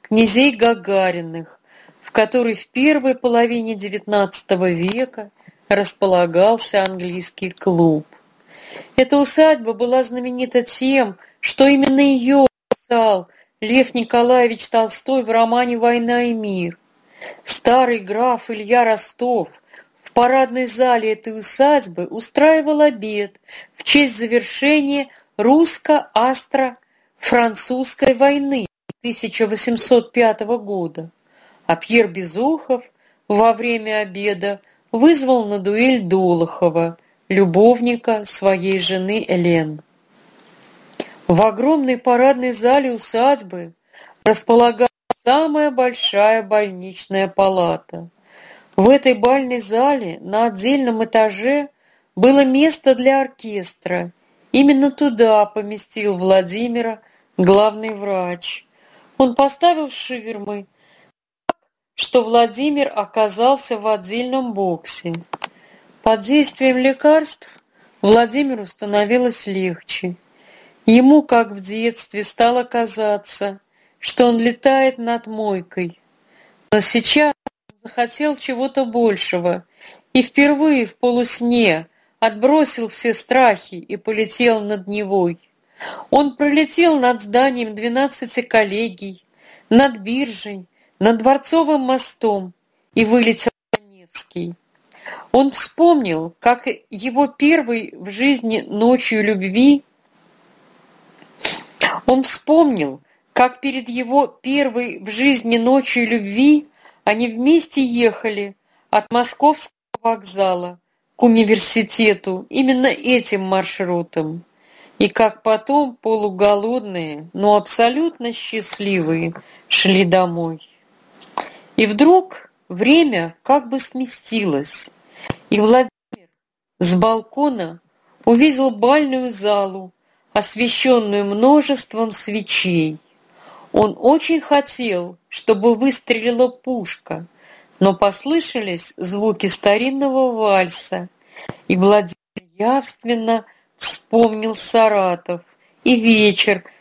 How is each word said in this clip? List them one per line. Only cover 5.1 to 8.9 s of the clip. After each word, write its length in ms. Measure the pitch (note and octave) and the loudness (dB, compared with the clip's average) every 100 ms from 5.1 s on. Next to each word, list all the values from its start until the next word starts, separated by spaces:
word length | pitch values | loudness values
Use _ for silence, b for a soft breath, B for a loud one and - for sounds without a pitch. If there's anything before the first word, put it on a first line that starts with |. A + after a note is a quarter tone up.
| - G3+ _ b b - | -8 -18 _ b b -2
располагался 1160 | G3+ G3 - G3 F3+ F3 E3 G3+ A3+ - G3+ | -2 -2 -2 0 2 2 2 2 2 0 0
английский 680 | F#3+ F#3 F3+ F3+ F3 - F#3 | -2 -6 -10 -10 -12 -10 -12
клуб. 560 | - G3 E3+ E3 D3+ - _ _ _ B B B B B | -6 0 2 2 2 -4 _ _ _ B B B B B